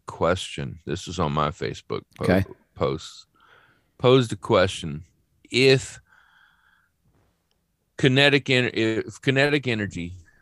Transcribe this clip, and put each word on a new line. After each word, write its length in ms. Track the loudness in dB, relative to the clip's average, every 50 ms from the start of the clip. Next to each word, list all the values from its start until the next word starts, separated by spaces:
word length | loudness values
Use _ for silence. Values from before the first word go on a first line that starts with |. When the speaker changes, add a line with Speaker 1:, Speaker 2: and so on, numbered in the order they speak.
| _
Speaker 1:
question? 720 | -16 -6 -2 0 0 0 -2 -4 -8 -10 -10 -10 -10 -12 -12 _
This 220 | -8 -8 -8 -8
is 120 | -10 -6 -4
on 140 | -4 -2 0
my 160 | 0 0 -2
Facebook 520 | -2 -6 -8 -8 -8 -12 -10 -10 -10 -10 -10 _ _
po-, 80 | -4 -2
Speaker 2:
Okay. 200 | 0 0 0 0 -4 -8 -18 _ _ _
Speaker 1:
posts. 500 | -4 -2 -2 -2 -6 -10 -16 -20 -20 -20 _ _ _ _ _ _ _ _ _ _ _ _ _ _
Posed 340 | 0 4 6 6 6 4 0 -4
a 20 |
question. 680 | -8 -2 2 4 4 4 2 0 -6 -10 -10 -10 -12 -14 _ _ _ _ _ _ _ _ _
If 500 | 0 2 4 4 4 4 0 -6 -14 -20 _ _ _ _ _ _ _ _ _ _ _ _ _ _ _ _ _ _ _ _ _ _ _ _ _ _ _ _ _ _ _ _ _ _ _ _ _ _ _
kinetic 520 | 0 2 4 6 6 6 6 4 2 2 2
en-, 220 | 2 2 2 0 0
if 480 | 0 0 0 0 -2 -4 -6 -12 -4
kinetic 460 | -2 0 2 2 2 2 0 -2 -2
energy 460 | -2 -4 -2 -4 -6 -6 -8 -10 -10 -12 -16 -20 _ _ _